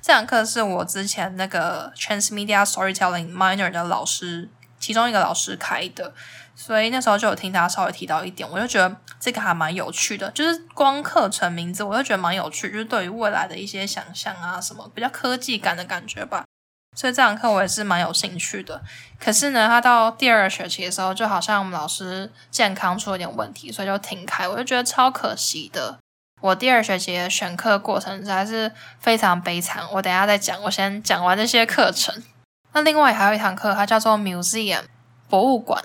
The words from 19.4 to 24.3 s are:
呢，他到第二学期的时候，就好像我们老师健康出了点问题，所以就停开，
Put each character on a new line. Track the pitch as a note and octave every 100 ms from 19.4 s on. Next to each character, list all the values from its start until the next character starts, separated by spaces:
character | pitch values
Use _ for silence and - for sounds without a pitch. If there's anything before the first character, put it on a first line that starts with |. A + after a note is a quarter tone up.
| C#4+
呢， | C4 A3
他 | A#3
到 | A#3+ A#3+ A3+
第 | A3+ C4
二 | A3+ G3
学 | - F#3
期 | - F3+
的 |
时 | F3+
候， | F#3+
就 | G3 A3
好 | F#3+
像 | - G#3
我 | F#3+
们 |
老 | F3 D3+
师 | - F#3 F#3 G3+ - -
健 | - G#3
康 | F#3+ F#3 F#3
出 | G#3+
了 | F#3+
点 | E3+ -
问 | -
题， | - -
所 | G#3+
以 | G3
就 | G3
停 | - G3
开， | F#3